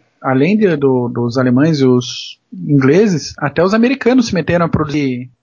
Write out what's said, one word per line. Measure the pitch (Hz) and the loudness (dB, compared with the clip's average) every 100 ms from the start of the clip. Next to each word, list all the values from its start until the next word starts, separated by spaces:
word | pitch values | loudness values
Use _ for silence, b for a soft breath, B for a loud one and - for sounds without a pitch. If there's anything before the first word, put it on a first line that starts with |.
| _ _ | _ _
além | 135 131 156 214 | -2 2 2 2
de, | 202 151 | 2 2
do, | 139 127 120 | 0 0 -2
dos | 120 120 127 | -2 -2 0
alemães | 127 123 160 147 | 2 2 2 2
e | 131 | 2
os | 123 123 - - - _ | 2 0 -10 -16 -20 _
ingleses, | 185 160 143 131 170 220 160 - - | -12 -2 2 4 4 2 0 -6 -8
até | 143 - | -6 -2
os | 185 | 0
americanos | 220 240 269 233 254 233 | 2 0 0 0 0 0
se | |
meteram | 180 156 170 170 | -2 -2 -2 0
a | |
produzir | - 143 147 139 123 123 _ | -2 -2 -2 -4 -4 -10 _